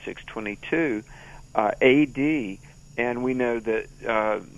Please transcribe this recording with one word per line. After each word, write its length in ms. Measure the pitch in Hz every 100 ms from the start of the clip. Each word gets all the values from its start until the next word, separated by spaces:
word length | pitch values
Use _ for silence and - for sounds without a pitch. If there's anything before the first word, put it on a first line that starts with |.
six 200 | - -
twenty-two, 800 | - 113 107 104 - 160 156 107 - - - - -
uh, 180 | - 107 -
A 260 | 127 139 143
D, 540 | 127 147 156 101 98 - - - -
and 260 | 120 120
we 120 | 127
know 260 | 127 123 117
that, 260 | 110 110 - - 117
uh, 340 | 110 107 104 90